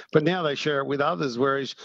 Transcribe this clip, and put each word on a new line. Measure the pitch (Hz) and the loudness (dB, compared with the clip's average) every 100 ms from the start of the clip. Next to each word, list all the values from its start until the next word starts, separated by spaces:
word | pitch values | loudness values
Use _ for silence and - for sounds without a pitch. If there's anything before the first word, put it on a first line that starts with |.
| - | 0
but | 156 | 2
now | 156 185 | 2 0
they | 156 | 0
share | 135 151 139 | -2 -2 -2
it | 135 | 0
with | 139 | 0
others, | 147 175 143 117 | 0 0 -2 0
whereas | 139 139 131 - | 0 0 -4 -10